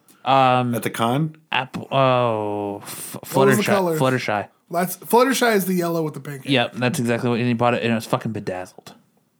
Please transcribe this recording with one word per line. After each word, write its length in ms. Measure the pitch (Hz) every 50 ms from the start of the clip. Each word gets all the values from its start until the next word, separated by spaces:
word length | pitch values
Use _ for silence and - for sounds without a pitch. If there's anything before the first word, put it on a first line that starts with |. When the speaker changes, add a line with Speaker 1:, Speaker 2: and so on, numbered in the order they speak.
| _ _ _ _ -
Speaker 1:
Um, 520 | 123 135 135 135 127 127 127 123 120 120
Speaker 2:
at 80 | 117 -
the 60 | 120
con? 440 | - - 117 117 123 143 160 156 156 - _ _
Speaker 1:
Apple. 380 | - 123 131 131 - - - -
Oh, 920 | - 135 135 131 127 123 123 117 110 107 107 104 104 104 104 101 101 101 -
f- 320 | - - - - - - - - - -
Speaker 3:
What 140 | - 202 202
was 80 | -
the 80 | 214 196
Speaker 1:
Fluttershy. 20 |
Speaker 3:
color? 320 | - - 196 185 170 160 151
Speaker 1:
Fluttershy. 500 | 131 131 127 123 - - 107 101 98 - _ _ _ -
Speaker 3:
That's, 260 | 175 170 180 180 - -
Fluttershy 580 | - - 220 240 254 269 254 - 247 233 220
is 100 | 196 180
the 80 | 190 185
yellow 300 | 180 170 165 170 165 160
with 100 | 151 -
the 60 | 151
pink. 280 | 135 147 143 131 - 131
Speaker 1:
Yep, 260 | 135 123 117 - -
that's 260 | 107 127 123 92 -
exactly 300 | 120 117 120 113 123 120
what. 100 | 120 110
And 80 | 123 123
he 60 | 120
bought 200 | 113 123 120 120
it, 80 | 101 -
and 80 | 117
it 60 | 113
was 100 | 113 113
fucking 240 | - 131 120 - 120
bedazzled. 640 | 107 104 104 - 92 92 92 - - - - - - - _ _ _ _ _ _ _ _